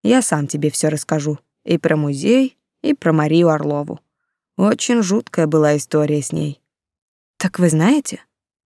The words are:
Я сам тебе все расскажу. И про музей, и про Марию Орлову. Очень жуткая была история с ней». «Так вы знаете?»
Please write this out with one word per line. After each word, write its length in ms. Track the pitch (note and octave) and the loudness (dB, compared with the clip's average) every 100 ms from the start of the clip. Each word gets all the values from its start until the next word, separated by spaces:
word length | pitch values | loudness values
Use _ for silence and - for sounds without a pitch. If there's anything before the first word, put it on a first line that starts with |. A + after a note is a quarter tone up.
Я 200 | G#3 B3+ | 2 2
сам 240 | A3+ D#3 C#3+ | 2 -4 -4
тебе 240 | D3 D3 | -4 -4
все 180 | - D3+ | -2 -2
расскажу. 500 | D3+ - D#3 C#3+ D3 _ _ | -2 -4 -4 -4 -6 _ _
И 120 | - E3+ | -4 -2
про 200 | D#3+ D#3 | 0 0
музей, 600 | D3 C#3 G3+ B3+ C4 _ _ _ | -2 -2 2 2 2 _ _ _
и 120 | - | -4
про 180 | C#4+ E3 | 0 2
Марию 380 | D#3+ D3+ E3 E3+ | 2 2 4 4
Орлову. 500 | D#3 D3 D3 D3 - _ _ _ _ _ - | 2 -2 -4 -6 -12 _ _ _ _ _ 0
Очень 460 | G3 A3+ - A#3+ | 0 0 0 0
жуткая 440 | F#3+ G#3 - - D#3 | 0 -2 -2 -2 0
была 300 | D#3 D3+ D3 | 2 2 0
история 460 | - D#3 D3+ D3 | 0 -2 0 -2
с 100 | C#3 | -4
ней». 280 | D#3+ D3+ C#3+ _ _ _ _ _ _ _ _ | -6 -6 -8 _ _ _ _ _ _ _ _
«Так 220 | F#3 - | -6 0
вы 100 | F3 | 2
знаете?» 520 | D#3 F3 D4 - - _ _ _ _ | 4 4 2 0 -12 _ _ _ _